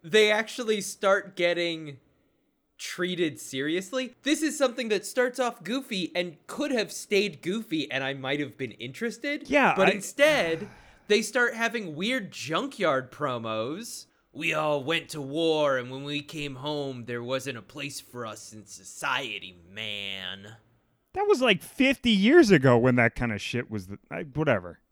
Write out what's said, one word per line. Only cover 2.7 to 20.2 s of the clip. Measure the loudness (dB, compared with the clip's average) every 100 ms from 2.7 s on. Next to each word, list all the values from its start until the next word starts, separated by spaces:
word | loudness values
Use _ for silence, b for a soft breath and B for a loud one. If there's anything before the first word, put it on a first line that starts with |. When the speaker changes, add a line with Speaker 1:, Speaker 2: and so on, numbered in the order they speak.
| _
Speaker 1:
treated | -14 -4 -4 0 -2 -2
seriously. | -8 -4 -2 -2 -4 -6 -6 -6
This | -2 0
is | 0 0
something | 0 0 -2
that | -2
starts | -2 0 0 0
off | -4 -4
goofy | -6 -6 -4 -4 -2
and | -2 -4 -8 -14
could | -4 0
have | 0 -2
stayed | -8 0 2 2 -4
goofy, | -4 -4 -4 -4 -2
and | -4
I | -4
might | -4 -2 -2
have | -4 -6
been | -10
interested. | -8 -12 -6 -6 -4 -6 -6 2
Speaker 2:
Yeah, | 4 6
Speaker 1:
But | 6 4
Speaker 2:
I |
Speaker 1:
instead, | 4 -4 4 4 6 2 -2 -6 b b b 2
they | 2
start | 2 0 0
having | 0 -2 -2 -6
weird | -4 -2 -2 -4
junkyard | -12 -4 -2 -4 0 2 2 -2
promos. | -6 -4 -4 -4 -2 -4 -6 -10 -14 -16 _ _
"We | -6 -2
all | 0 0 0
went | 0 -2 -4
to | -10
war, | -6 0 2 4 2 0
and | -4
when | -10
we | -6 -8
came | -8 -10 -10
home, | -8 -6 -4 -4 -6
there | -8 -6
wasn't | -4 -4 -4 -10
a |
place | -14 -12 -10 -12
for | -14 -10
us | -10 -10 -16
in | -18
society, | -18 -18 -18 -8 -2 -2 -4 -8 -12 -18 -16
man." | -10 -8 -8 -8 -8